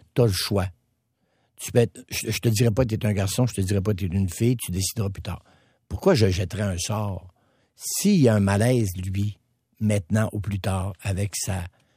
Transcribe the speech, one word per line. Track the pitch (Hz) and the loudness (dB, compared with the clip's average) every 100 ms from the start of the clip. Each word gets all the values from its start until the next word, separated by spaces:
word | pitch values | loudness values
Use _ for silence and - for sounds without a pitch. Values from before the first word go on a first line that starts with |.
| _ | _
t'as | - 117 | 0 2
le | |
choix. » | 92 - 101 92 - _ _ _ _ _ _ _ _ | 2 -2 -2 -2 -6 _ _ _ _ _ _ _ _
Tu | - | 0
peux | 123 | 2
être, | 117 - - | 2 -2 -12
je, | - - | -8 -6
je | 101 | -2
te | 120 | 0
dirai | 107 120 | 2 2
pas | 104 | 2
que | 123 | 0
t'es | 110 110 | 0 -2
un | |
garçon, | 101 98 - 123 | 0 0 0 0
je | |
te | - | 0
dirai | 92 101 | 0 0
pas | 92 | 0
que | 92 | -2
t'es | 95 | -2
une | 98 92 | 0 0
fille, | - 117 123 | 0 0 0
tu | - | -4
décideras | 90 92 - 98 | -4 -4 -2 -4
plus | 95 | -6
tard. | - 87 - _ _ _ _ | -10 -10 -12 _ _ _ _
Pourquoi | - 190 156 | -2 2 4
je | 104 | 4
jetterais | 85 92 95 | 2 -2 -2
un | 104 87 | -4 -4
sort ? | - 107 104 90 - _ _ _ _ _ | -4 -4 -4 -6 -12 _ _ _ _ _
S'il | - - 196 196 | -8 -2 2 6
y | 127 | 6
a | 107 | 6
un | |
malaise, | 98 101 117 127 104 90 | 4 4 4 2 0 -2
lui, | 95 95 104 - _ _ _ _ | -6 -2 -4 -6 _ _ _ _
maintenant | 107 104 - 107 107 | 0 0 0 0 0
ou | 104 | -2
plus | 101 101 | -4 -4
tard, | 98 95 95 95 | -2 -2 -4 -6
avec | 104 95 101 - | -4 -2 -4 -4
sa | - 95 87 - _ | -4 -6 -6 -14 _